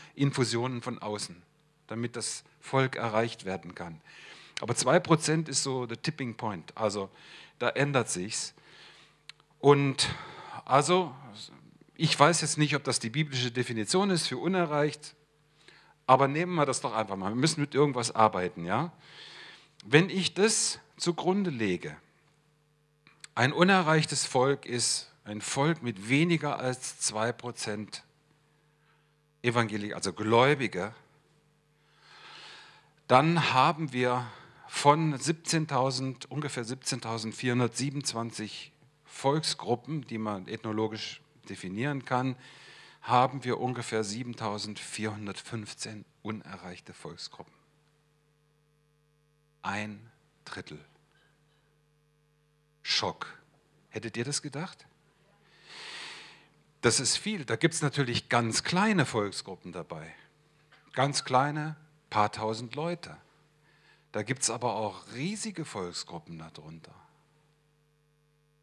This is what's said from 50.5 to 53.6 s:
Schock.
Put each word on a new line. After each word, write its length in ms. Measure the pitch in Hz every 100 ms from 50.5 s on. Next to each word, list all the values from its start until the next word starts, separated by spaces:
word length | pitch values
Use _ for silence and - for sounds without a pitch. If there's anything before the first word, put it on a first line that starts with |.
| 98 - 78 - _ _ _ _ _ _ _ _ _ _ _ _ _ _ _ _ _ _ _
Schock. 560 | - - 95 - - - _ _